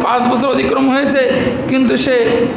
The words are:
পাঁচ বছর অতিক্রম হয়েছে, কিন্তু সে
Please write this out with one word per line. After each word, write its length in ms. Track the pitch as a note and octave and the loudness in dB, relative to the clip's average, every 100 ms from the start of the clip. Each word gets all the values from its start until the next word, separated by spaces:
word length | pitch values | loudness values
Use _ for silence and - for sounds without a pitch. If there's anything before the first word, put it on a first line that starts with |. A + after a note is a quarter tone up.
পাঁচ 240 | B3+ A#3+ A#3+ | 0 0 0
বছর 200 | B3+ C4 | 0 0
অতিক্রম 420 | B3+ - C4+ C4+ | -2 -2 0 2
হয়েছে, 380 | C4 C#4+ C4+ B3+ - B3 A#3+ - | 2 0 0 0 0 -2 -4 -2
কিন্তু 300 | C4 B3 B3+ | 0 2 0
সে 500 | - B3 A#3 A#3 - | 0 0 2 0 0